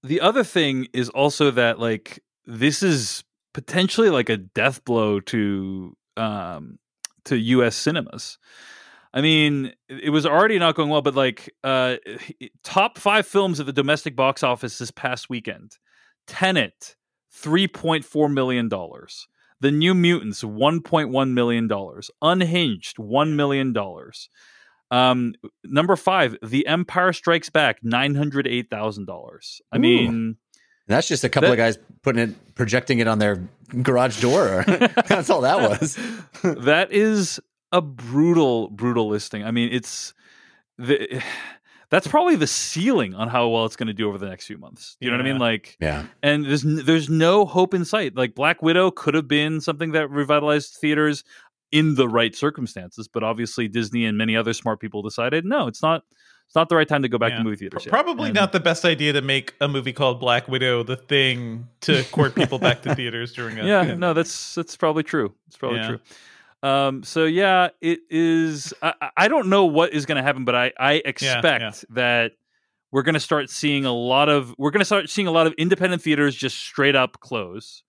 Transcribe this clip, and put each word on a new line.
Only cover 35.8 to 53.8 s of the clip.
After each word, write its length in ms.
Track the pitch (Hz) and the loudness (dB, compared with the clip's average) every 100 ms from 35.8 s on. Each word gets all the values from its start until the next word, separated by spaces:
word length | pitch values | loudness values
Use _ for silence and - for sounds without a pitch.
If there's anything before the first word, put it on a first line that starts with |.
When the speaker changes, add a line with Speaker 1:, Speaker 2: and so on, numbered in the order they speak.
| 151 - 240 226 - - | -4 -6 -10 -12 -16 -4
Speaker 2:
<laughs> 0 | |
Speaker 1:
That 480 | 185 147 120 156 190 | -4 0 2 2 2
is 480 | 202 220 214 175 - _ _ _ | 2 2 2 -2 -6 _ _ _
a 100 | 175 | -2
brutal, 880 | 151 127 117 135 165 170 139 117 104 | -2 -12 -2 2 4 6 4 2 -2
brutal 400 | 101 120 120 107 | -4 0 0 0
listing. 340 | 107 - 104 | -2 -6 -8
I 60 | 107 | -4
mean, 180 | 117 120 | -2 -2
it's 420 | 123 113 - - _ _ _ _ _ _ - | -4 -6 -12 -12 _ _ _ _ _ _ -12
the, 440 | 120 139 - 127 - - - - | -2 0 0 -8 -10 -12 -14 -20
<sighs> 340 | _ _ _ | _ _ _
that's 180 | 190 160 | 0 2
probably 280 | 302 359 294 | 2 4 2
the 120 | 151 | 2
ceiling 680 | - - 156 208 233 104 92 | -2 -6 -2 0 2 0 -4
on 120 | 113 | -2
how 200 | 123 120 | 0 2
well 160 | 113 113 | 2 -2
it's 100 | - | -4
gonna 160 | 113 | -8
do 140 | 104 107 | -4 -4
over 120 | 98 | -4
the 100 | 98 | -10
next 160 | 92 - | -12 -16
few 120 | - | -18
months. 380 | 78 - - - | -18 -20 -20 -8
You 100 | 123 | -4
know 80 | 123 | -2
what 40 | |
I 80 | 131 | -2
mean? 60 | 135 | 0
Speaker 3:
Yeah. 60 | |
Speaker 1:
Like, 360 | 120 110 - _ | 0 -2 -6 _
Speaker 2:
Yeah. 220 | 80 73 73 _ | -4 -4 -8 _
Speaker 1:
and 240 | 143 151 143 | 0 0 0
there's 180 | 147 | 0
n-, 220 | 151 151 135 | 0 0 2
there's 240 | 165 143 | 0 2
no 360 | 160 160 202 196 | 2 4 4 2
hope 280 | 180 185 | 2 0
in 120 | 185 170 | 0 -2
sight. 300 | 214 156 123 | -2 -2 -2
Like, 200 | 127 110 | -4 0
Black 260 | 147 175 | 0 2
Widow 300 | 160 170 185 | 2 4 2
could 240 | 180 - 151 | 0 0 0
have 120 | 143 | 0
been 320 | 147 151 160 | 0 0 -2
something 300 | 156 147 165 | -4 -4 -2
that 160 | 156 147 | -2 -2
revitalized 640 | 143 139 147 147 147 139 - | -4 2 2 2 0 -2 -6
theaters 480 | 151 151 151 143 - - _ _ _ | -2 2 2 0 -10 -20 _ _ _
in 240 | 151 156 135 | 2 4 4
the 120 | 127 | 2
right 280 | 117 117 - | 2 0 0
circumstances, 720 | 143 156 120 - 90 - 107 | -4 -4 -10 -10 -16 -16 -10
but 160 | 117 | -6
obviously 440 | 110 113 117 - 113 | -4 -4 -6 -4 -4
Disney 380 | 113 | -4